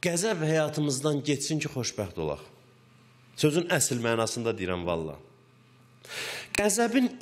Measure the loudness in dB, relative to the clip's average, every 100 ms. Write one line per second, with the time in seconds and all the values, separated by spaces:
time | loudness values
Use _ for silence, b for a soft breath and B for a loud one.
0 | 0 0 0 0 2 2 2 0 0 0
1 | 0 0 0 -2 0 -2 -2 -4 -6 -4
2 | -6 -4 -4 -4 -8 -20 -20 -20 -20 -20
3 | -20 -20 -20 0 2 2 2 2 2 0
4 | 2 2 2 0 -2 -2 -2 -2 0 -2
5 | -2 -10 -16 -20 _ _ -20 -20 -20 -20
6 | B B B B B 0 2 4 4 4
7 | 2 2